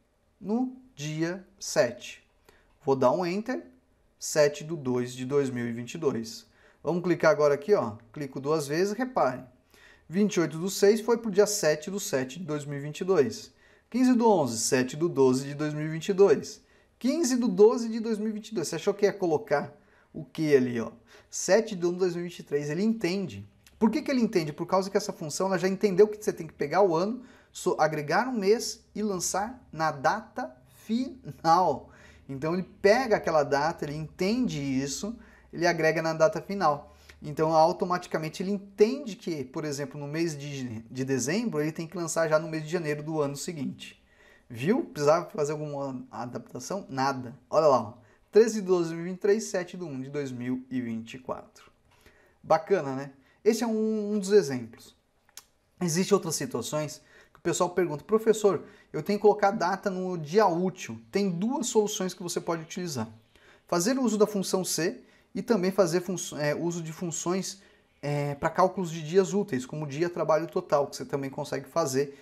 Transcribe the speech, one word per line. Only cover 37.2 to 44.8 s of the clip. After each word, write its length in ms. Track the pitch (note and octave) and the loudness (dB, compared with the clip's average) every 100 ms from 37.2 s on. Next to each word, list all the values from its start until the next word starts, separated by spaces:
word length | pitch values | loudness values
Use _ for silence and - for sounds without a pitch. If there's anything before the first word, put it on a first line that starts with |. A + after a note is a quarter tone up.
Então, 320 | D3+ D3 D#3+ | -8 0 2
automaticamente, 880 | D#3+ E3 F3 F#3 F3 - E3+ D#3 - | 6 4 4 -2 -2 -2 -4 -4 -6
ele 100 | F#3+ | -4
entende 640 | G3+ - - G#3+ C#4 B3+ F#3 | -6 -2 4 4 2 -8 -10
que, 280 | - D#3 | -8 -6
por 220 | B2+ E3+ D3+ | -6 -6 -6
exemplo, 340 | C#3 C#3 D3 | -6 -8 -10
no 80 | C#3+ | -8
mês 300 | D#3 E3+ D3 | -4 -4 -4
de, 420 | D3 C#3 B2 A2 | -8 -8 -8 -10
de 240 | - B2+ | -10 -6
dezembro, 580 | C3 C3 B2 G3 A#3 D3+ | -2 -2 0 -2 -2 -2
ele 100 | D3+ | -4
tem 140 | D#3+ D#3+ | -4 -8
que 120 | G3+ | -8
lançar 320 | E3 E3 D#3+ | -4 -2 2
já 100 | D#3 | 2
no 80 | E3 | 0
mês 160 | D#3 | -6
de 60 | D3+ | -4
janeiro 340 | F3 D3+ D3 | -4 -4 -6
do 160 | D3+ D#3 | -4 -2
ano 160 | C#3 C#3 | -2 -4
seguinte. 680 | - D#3+ B2+ B2+ - - _ _ _ _ - | -8 -6 -8 -8 -16 -20 _ _ _ _ -16
Viu? 360 | A#2 D3 C4 | -4 0 0